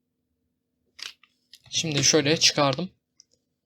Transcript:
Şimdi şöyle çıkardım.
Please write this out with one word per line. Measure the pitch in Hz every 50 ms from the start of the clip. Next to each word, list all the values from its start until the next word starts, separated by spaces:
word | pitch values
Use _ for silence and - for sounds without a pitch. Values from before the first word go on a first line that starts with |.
| _ _ _ _ _ _ _ _ _ _ _ _ _ _ _ _ _ _ _ - - - - _ _ _ _ _ _ _ - - _ -
Şimdi | - - - 165 143 139 135
şöyle | - - 156 143 143 160 170
çıkardım. | - - - 156 147 139 135 147 180 190 - _ _ _ _ _ _ _ _ _ _ _ _ _ _